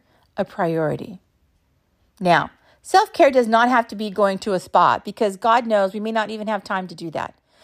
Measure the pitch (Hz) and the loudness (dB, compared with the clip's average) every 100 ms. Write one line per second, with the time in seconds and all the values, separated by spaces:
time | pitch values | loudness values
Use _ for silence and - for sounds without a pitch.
0 | _ _ _ - 196 - 175 165 156 143 | _ _ _ -8 -8 -4 -4 -2 -4 -4
1 | - 185 _ _ _ _ _ _ _ _ | -10 -18 _ _ _ _ _ _ _ _
2 | _ - 180 160 156 _ _ _ - 370 | _ -4 2 2 0 _ _ _ 0 0
3 | 415 - 302 262 233 226 240 247 240 202 | 2 4 4 4 2 2 4 2 0 -6
4 | 214 190 202 190 - 185 - 185 165 120 | -8 0 0 0 -4 -4 0 4 4 2
5 | - - 214 190 233 233 226 214 190 208 | -4 -4 -4 -2 0 2 2 0 0 -4
6 | 214 226 208 220 208 208 - 196 185 170 | -6 -4 -4 -6 -6 -6 -6 -8 -8 -12
7 | 165 151 - _ _ _ | -10 -8 -10 _ _ _